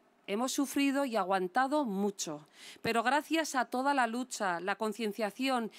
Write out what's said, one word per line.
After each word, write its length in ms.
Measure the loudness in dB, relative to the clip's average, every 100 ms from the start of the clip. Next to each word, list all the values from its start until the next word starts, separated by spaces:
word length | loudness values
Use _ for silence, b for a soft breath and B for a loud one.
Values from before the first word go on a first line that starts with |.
| _ _ -6
hemos 260 | -2 -2
sufrido 520 | -2 0 2 2 2
y 120 | 0 0
aguantado 680 | 2 2 2 2 2 2
mucho, 640 | 0 0 -2 -2 -8 -8 -14 B B B
pero 200 | -2 2
gracias 520 | 4 2 2 -2 0
a 120 | 0 -2
toda 280 | 0 0
la 120 | 2 2
lucha, 540 | 0 -6 -2 -2 -2
la 160 | -2 -2
concienciación 920 | -2 -2 -4 -2 -4 -2 0 0 -2